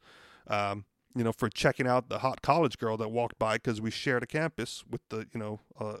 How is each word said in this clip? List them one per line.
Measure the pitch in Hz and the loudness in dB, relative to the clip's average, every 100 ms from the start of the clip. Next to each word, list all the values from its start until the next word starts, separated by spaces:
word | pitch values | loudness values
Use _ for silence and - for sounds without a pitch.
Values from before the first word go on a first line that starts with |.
| - - - - - | -20 -20 -20 -20 -2
um, | 104 101 101 101 _ _ | 0 0 -2 -8 _ _
you | 123 | -2
know, | 113 | 0
for | - 117 | 0 -2
checking | - 147 - 127 | 2 2 2 2
out | 127 117 | 2 2
the | 107 | -2
hot | 131 123 | -2 0
college | - 156 156 - | 2 4 2 0
girl | 113 110 | -2 0
that | 110 | 0
walked | 117 117 - | 0 -2 0
by | 110 113 | 2 2
'cause | - 107 | 0 -2
we | 110 | -2
shared | - 143 123 | -2 0 0
a | 120 | 0
campus | 156 160 - 123 - - | -2 -2 -2 -6 -8 -8
with | 117 - | -10 -6
the, | 110 107 | -8 -6
you | 117 | -6
know, | 107 107 - - | -6 -8 -12 -8
uh, | 107 104 | -8 -6